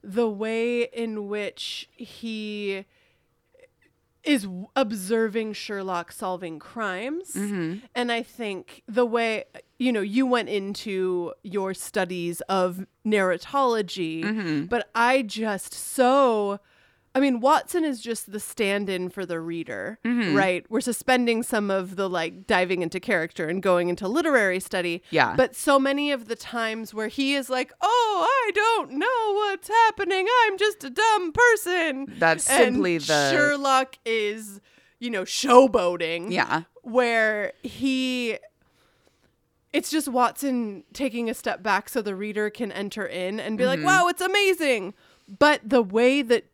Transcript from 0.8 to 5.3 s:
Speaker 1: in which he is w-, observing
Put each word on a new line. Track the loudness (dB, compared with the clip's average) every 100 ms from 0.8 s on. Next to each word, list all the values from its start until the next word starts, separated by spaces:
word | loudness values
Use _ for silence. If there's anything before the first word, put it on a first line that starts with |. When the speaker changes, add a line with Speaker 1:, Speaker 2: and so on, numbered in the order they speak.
Speaker 1:
in | -4 -4 -6 -6 -6
which | -6 -6 -8 -10 -10 -14 _
he | -18 -12 -10 -8 -8 -6 -6 -6 -10 _ _ _ _ _ _ _ _ _ _ _ _ _
is | 0 0
w-, | 0 -10 -6 -2
observing | -2 -4 -2 0 0